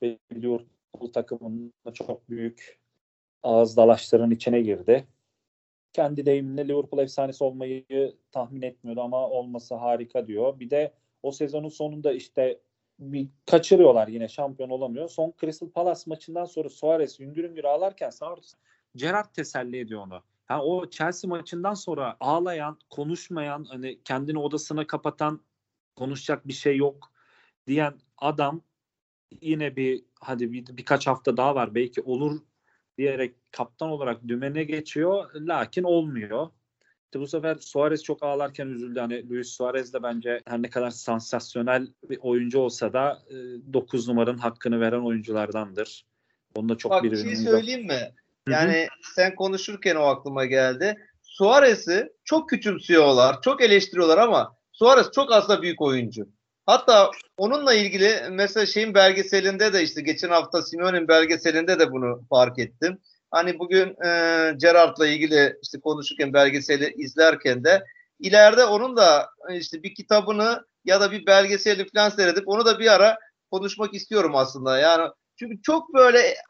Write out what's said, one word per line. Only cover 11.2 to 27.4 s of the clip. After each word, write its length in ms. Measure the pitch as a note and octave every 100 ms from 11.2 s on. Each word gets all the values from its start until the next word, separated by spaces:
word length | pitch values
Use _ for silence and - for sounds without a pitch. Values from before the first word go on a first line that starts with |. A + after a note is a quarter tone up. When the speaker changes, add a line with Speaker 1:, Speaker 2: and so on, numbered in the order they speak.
Speaker 1:
o 100 | C#3
sezonun 360 | C#3 D3 D3+ D3+
sonunda 440 | D3+ D3+ D3+ D3
işte 480 | C3 - - B2+ - _ _ _ _
bir 300 | C#3 C#3 C#3 _ -
kaçırıyorlar, 640 | E3+ D#3 F#3+ E3 A#2 G#2+
yine 200 | A#2 A2+
şampiyon 420 | - C#3+ C3+ B2+
olamıyor. 380 | C3 C3 A#2+ E3
Son 260 | - E3 -
Crystal 300 | D#3+ D#3 E3
Palace 300 | - F3 E3 D#3+
maçından 380 | D#3 - E3+
sonra 240 | F3 D#3+ D3
Suarez 520 | - D3+ E3 C#3 -
hüngür 240 | C#3 D3+ E3+
hüngür 160 | E3
ağlarken 460 | C#3+ D3+ F#3+ G3 B2+
sağ 220 | - D#3
orta 100 | E3+ _ _ _ _ _ B2
Gerrard 380 | D3+ G3+ G#3
teselli 440 | - C#3+ C3+ B2 B2
ediyor 220 | A2+ A2
onu. 220 | G2 F2+ _ _ _
Yani 120 | C#3
o 280 | C#3+ F3+ F3+
Chelsea 400 | - D#3+ F3+ F#3
maçından 440 | E3+ D#3 E3+ F#3+
sonra 420 | G3+ F#3 D3 B2+ -
ağlayan, 580 | B2+ D#3+ F3+ E3 D3+ D3+ _
konuşmayan, 720 | - D3 E3+ - E3+ D3 C#3+
hani 340 | D3 C3 C3 A#2
kendini 340 | - C3+ C#3+ D#3
odasına 480 | D3 D3 - D#3 D3+
kapatan, 540 | C#3+ D3+ - D3+ D3+ _ _ _ _ _ _
konuşacak 520 | C3 C#3 - C#3 C#3
bir 40 |
şey 240 | C3 D3 C#3
yok 360 | C#3+ C#3+ - _ _ _